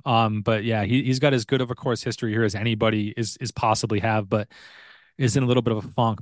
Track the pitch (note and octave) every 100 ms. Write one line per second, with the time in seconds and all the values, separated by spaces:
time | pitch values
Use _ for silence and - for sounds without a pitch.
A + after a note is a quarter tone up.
0 | C3+ A#2 A2 G#2+ G#2 A2 A2+ A2 G2 B2+
1 | B2+ B2+ D3 C3 A2 C3 B2 B2 C3+ -
2 | C3 A#2+ A2+ G#2+ A2 G2 A#2 G#2+ A2+ A2
3 | G#2 A2 G#2+ - A#2 - A2+ G#2 G#2+ G#2+
4 | A2 A2 G2 G#2+ G#2 - - - - -
5 | _ - C3 C#3 B2 B2 A#2 G#2+ - -
6 | A#2 G#2